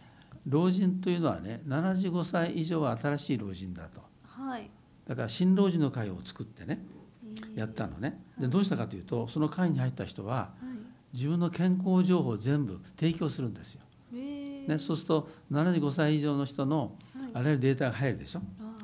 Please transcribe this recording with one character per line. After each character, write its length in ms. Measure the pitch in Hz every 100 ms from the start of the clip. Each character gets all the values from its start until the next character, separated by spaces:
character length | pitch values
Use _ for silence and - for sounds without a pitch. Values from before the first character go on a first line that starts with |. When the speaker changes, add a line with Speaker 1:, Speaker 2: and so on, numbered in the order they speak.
| - - - - 160
Speaker 1:
老 240 | 139 180
人 300 | 180 185 185
と 80 | 185
い 60 | 175
う 20 |
の 80 | 160
は 120 | 87
ね、 200 | 92 113 156
七 300 | 135 180 190
十 160 | 190
五 120 | 175
歳 300 | 165 180 170
以 100 | 175
上 180 | 160 165
は 140 | 143 113
新 220 | 147 143
し 160 | -
い 40 | 131
老 160 | 101
人 200 | 90 92
だ 160 | 90 80
と。 120 | - - -
Speaker 2:
は 360 | - - 269 247
い。 100 | 202 - - - -
Speaker 1:
だ 80 | 123
か 80 |
ら 60 | 117
新 260 | - 180 190
老 140 | 196
人 100 | 170
の 120 | 143
会 180 | 123 104
を 80 | 90
作 200 | 92 -
っ 20 | 113
て 200 | - -
ね、 200 | 151 - - - -
Speaker 2:
へ 40 | 226 214 - 220
ー。 40 |
Speaker 1:
や 60 | 110
っ 40 |
た 180 | - 104
の 100 | 73
ね。 240 | 131 - - -
で、 60 |
Speaker 2:
は 40 | 131
い。 40 |
Speaker 1:
ど 80 | 156
う 60 | 196
し 40 |
た 80 | 139
か 100 | 113
と 80 | 98
い 60 |
う 20 |
と、 240 | 90 120 117
そ 120 | 156
の 100 | 151
会 220 | 147 180
に 80 | 139
入 100 | 127
っ 20 |
た 140 | 127 95
人 200 | - 98
は、 100 | 127
Speaker 2:
は 180 | 95 -
い。 40 | 254 247 214 - -
Speaker 1:
自 140 | 127 139
分 120 | 170
の 100 | 175
健 320 | 175 180 185
康 200 | 185 185
情 180 | 180 180
報 80 | 135
を 80 | 107
全 280 | 113 147 127
部 140 | 92 - -
提 180 | 160
供 140 | 165 160
す 140 | -
る 80 | 127
ん 40 |
で 100 | 98
す 100 | -
よ。 80 | - - - -
Speaker 2:
へ 40 | 240
ー。 520 | 277 285 285 277 277
Speaker 1:
ね、 100 | 151
そ 140 | 139
う 40 | 156
す 60 |
る 40 | -
と、 220 | 160 151 - -
七 240 | 143 165
十 60 | 170
五 100 | 143
歳 240 | 139 151 151
以 40 |
上 180 | 147 143
の 80 | 139
人 200 | - 135
の、 300 | 156 127 - -
Speaker 2:
は 140 | 254 262
い。 40 |
Speaker 1:
あ 80 | 220
ら 80 | 127
ゆ 60 | 147
る 40 |
デ 160 | 131 135
ー 20 |
タ 80 | 135
が 60 |
入 200 | 113 135
る 60 | 110
で 80 | -
し 80 | 175
ょ。 60 | 104 -
Speaker 2:
あ 180 | 214 226